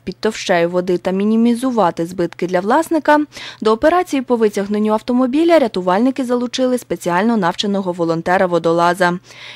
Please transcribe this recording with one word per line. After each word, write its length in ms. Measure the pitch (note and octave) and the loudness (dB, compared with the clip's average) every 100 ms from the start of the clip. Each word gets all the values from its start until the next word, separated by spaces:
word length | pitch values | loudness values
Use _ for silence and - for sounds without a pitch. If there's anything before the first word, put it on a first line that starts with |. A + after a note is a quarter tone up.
під 120 | - - | -8 -6
товщею 520 | G#3+ A3 - F3 E3+ | -4 -4 0 0 2
води, 280 | F3+ F3+ F3 | 0 -2 -2
та 140 | F#3+ | -2
мінімізувати 920 | F#3+ G#3 A3+ A#3 A#3 C4 A#3 F3 E3 E3+ | -2 0 2 2 0 -2 0 0 0 -6
збитки 420 | F#3 E3+ - F3 | -4 -6 -4 -4
для 120 | F3+ | -2
власника, 600 | F#3+ C#4 D#4+ D#4+ C#4+ D4+ D4+ - - - | 0 0 0 -2 2 2 0 -8 -16 -4
до 100 | G#3+ | 0
операції 500 | A3+ D4+ F4 F4+ C#4 | 2 2 2 0 -2
по 140 | B3+ A#3+ | -2 0
витягненню 580 | A3 G#3 G3 G#3 G#3+ | 0 0 -4 -2 0
автомобіля 680 | A3 - B3 C4 C#4 E4+ E4 | 0 0 0 0 2 4 4
рятувальники 680 | A#3+ F#3+ F3+ F#3 B3+ C4 B3 | 2 -2 0 2 2 0 -2
залучили 520 | B3 A#3+ - B3+ B3 | -2 -2 -2 -2 -2
спеціально 600 | - F3 F3+ F3 A3 A3+ | -4 -6 -2 0 0 0
навченого 540 | E3+ - G#3 G3 F#3+ | 0 -2 -2 -2 -2
волонтера-водолаза, 1300 | F3 E3 E3 F3 F#3 F#3 E3+ E3 E3+ E3+ F3 F3 F3 - - - | -4 -2 -2 0 2 2 0 0 2 2 2 0 -2 -8 -20 -20